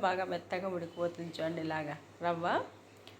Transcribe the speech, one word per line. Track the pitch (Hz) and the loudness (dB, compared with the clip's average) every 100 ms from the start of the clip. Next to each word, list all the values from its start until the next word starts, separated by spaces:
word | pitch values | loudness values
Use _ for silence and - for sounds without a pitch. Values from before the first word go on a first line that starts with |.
| 190 | 4
బాగా | 185 185 | 4 2
మెత్తగా | 175 - 180 190 175 | -2 -2 -2 0 -2
ఉడికిపోతుంది | 170 170 170 170 170 160 | -4 0 0 0 -6 -2
చూడండి. | 160 165 160 | 0 0 0
ఇలాగా | 156 147 151 - - 175 | 0 -2 -6 -12 -2 0
రవ్వ | 165 175 311 - - - - - | 2 2 2 0 -8 -20 -20 -20